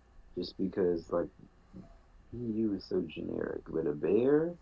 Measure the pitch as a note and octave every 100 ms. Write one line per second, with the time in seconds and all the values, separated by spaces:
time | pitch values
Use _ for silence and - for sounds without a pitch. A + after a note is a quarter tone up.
0 | _ - - - F2+ - F#2+ G2+ F2+ E2+
1 | - F2 E2+ - - - - - - -
2 | - - - A#2 A#2 G#2+ A2 G2 - F#2
3 | - - E2+ - G1+ - - D#2+ D#2 D2
4 | D#2 G#2 B2+ D3 E3 F3